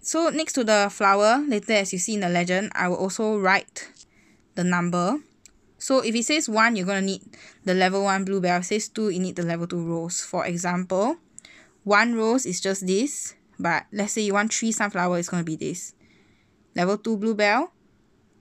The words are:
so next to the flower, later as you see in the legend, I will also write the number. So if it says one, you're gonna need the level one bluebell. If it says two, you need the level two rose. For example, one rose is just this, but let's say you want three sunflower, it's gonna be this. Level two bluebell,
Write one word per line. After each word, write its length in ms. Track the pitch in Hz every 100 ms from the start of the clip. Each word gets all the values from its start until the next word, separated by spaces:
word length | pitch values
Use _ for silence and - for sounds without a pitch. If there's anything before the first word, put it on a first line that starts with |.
| -
so 220 | 320 330
next 240 | 277 320
to 100 | -
the 260 | 226 208 202
flower, 560 | - 202 196 208 254 294
later 240 | 208 208
as 200 | 214 190
you 60 | 185
see 160 | 202
in 60 | 208
the 80 | 180
legend, 420 | 175 175 185 208 -
I 100 | 180
will 100 | 180
also 400 | 190 185 220 214
write 520 | 190 196 - - - - - _ _ _ _
the 80 | -
number. 560 | 175 180 175 175 180 294 - _ - _ _ _
So 200 | - 262
if 160 | 233
it 100 | 226
says 240 | 226 302 302
one, 280 | 214 226 220
you're 100 | 180
gonna 160 | 196
need 200 | 196 190 - - - -
the 100 | 190
level 300 | 185 185 196
one 200 | 196 190
bluebell. 340 | 190 196 180 175
If 40 |
it 40 | 180
says 220 | 208 -
two, 200 | - 214
you 100 | 180
need 160 | 185
the 80 | 180
level 240 | 170 170 170
two 180 | 175
rose. 360 | 165 165 170 -
For 260 | - 180 -
example, 720 | 175 180 175 185 190 226 339 _ - - - - _
one 320 | 196 208 233
rose 320 | 226 220 254 -
is 140 | 180
just 260 | 190 190 185
this, 480 | 190 285 - - - _ -
but 280 | 170 160 -
let's 220 | 208 208
say 100 | 233
you 120 | 208
want 200 | 196 214
three 160 | - 226
sunflower, 480 | 220 208 190 180 175
it's 100 | 175
gonna 140 | 180
be 140 | 165 156
this. 360 | 151 175 - - _ _ _ _ _ _ _ -
Level 200 | 180 202
two 200 | 226 220
bluebell, 560 | 220 208 208 226 359 - _ _ _ _ _ _